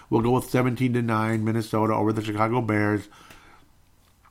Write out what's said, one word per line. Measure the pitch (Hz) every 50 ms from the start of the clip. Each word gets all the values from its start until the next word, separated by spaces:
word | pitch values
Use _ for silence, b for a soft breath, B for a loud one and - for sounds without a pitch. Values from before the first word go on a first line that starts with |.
| B B
We'll | 120 117
go | 110 120
with | 127 123 - -
seventeen | - 127 127 127 117 113 127 123 120
to | 123
nine, | 120 117 110 110 110 110 113 110 107
Minnesota | 110 110 117 107 - - 107 110 110 110
over | 110 107 110 107
the | 110 104
Chicago | 110 104 107 110 110 120 127
Bears. | 113 107 107 107 104 104 104 101 - - B B B B B B B B B B B B _ _ _ _ _ _ _ _ _ _ _ -